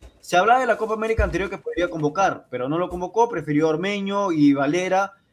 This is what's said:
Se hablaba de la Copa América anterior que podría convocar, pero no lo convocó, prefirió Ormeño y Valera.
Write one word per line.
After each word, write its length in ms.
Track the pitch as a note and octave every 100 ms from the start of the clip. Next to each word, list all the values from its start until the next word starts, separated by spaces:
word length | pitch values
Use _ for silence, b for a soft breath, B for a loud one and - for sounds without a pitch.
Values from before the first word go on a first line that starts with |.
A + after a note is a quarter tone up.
| - _
Se 180 | - F3
hablaba 240 | G#3 B3+
de 40 | B3
la 120 | G#3
Copa 160 | A3
América 320 | G#3+ A3 A3+ F#3+
anterior 240 | E3 G3
que 80 | F#3+
podría 320 | D#3 E3 E3+
convocar, 560 | E3 D3 D#3+ F#3 - -
pero 200 | B2 C3
no 80 | D#3+
lo 80 | F3+
convocó, 400 | F3 F3+ G#3+ A#3
prefirió 400 | F3+ D3+ D3 D#3+
Ormeño 640 | D#3 F#3+ G3+ G3 G3+ G3
y 220 | D#3+ C#3+
Valera. 600 | C#3 C#3 F3 F3+ F#3 G3 - _